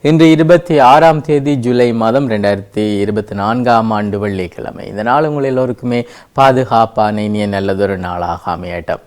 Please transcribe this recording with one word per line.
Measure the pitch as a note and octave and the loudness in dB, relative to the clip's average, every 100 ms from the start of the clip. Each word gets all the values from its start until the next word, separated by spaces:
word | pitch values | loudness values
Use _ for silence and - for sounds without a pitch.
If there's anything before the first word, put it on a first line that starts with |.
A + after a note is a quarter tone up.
இன்று | D3 D#3 D#3+ | 2 4 6
இருபத்தி | D#3 D#3+ F3 - D3+ | 4 4 4 4 4
ஆறாம் | B2+ C#3+ E3 D#3 | 6 6 6 2
தேதி | C3+ D3 C#3 C#3+ | 0 -2 0 -2
ஜூலை | A#2+ B2 B2 | 0 2 2
மாதம் | A#2 A2+ B2 C#3 | 2 0 0 0
ரெண்டாயிரத்தி | A2 G2+ G2+ G2+ - G#2+ G#2 | -2 -2 -2 -6 -4 -2 -2
இருபத்தி | G2+ G#2+ G#2 | -2 -4 -6
நான்காம் | G2+ G2+ A#2+ A#2+ A#2 A2+ | -4 -2 -2 2 2 2
ஆண்டு | G#2+ G#2 G2+ | -2 -4 -4
வெள்ளிக்கிழமை. | G#2 G2 F2+ - - - - | -4 -4 -6 -10 -14 -12 -14
இந்த | G2+ | -8
நாள் | A2 C3 D#3 | -2 0 0
உங்கள் | D3+ | -2
எல்லோருக்குமே | C3+ B2+ B2+ A#2+ B2 A#2+ A#2 - _ | -2 -2 -4 -4 -4 -4 -6 -14 _
பாதுகாப்பான, | - C3+ C3 B2+ A#2 A2 - G#2+ G#2+ | 2 2 4 2 0 0 0 -2 -2
இனிய, | G#2 G#2 G#2 | -4 -4 -2
நல்லதொரு | G2 G2 F#2+ G2+ G2 | -2 -2 -2 -2 -2
நாளாக | F2+ F2 F2 E2+ - E2+ | -6 -6 -6 -6 -6 -8
அமையட்டும். | F2+ F2 E2+ F2 | -8 -10 -8 -10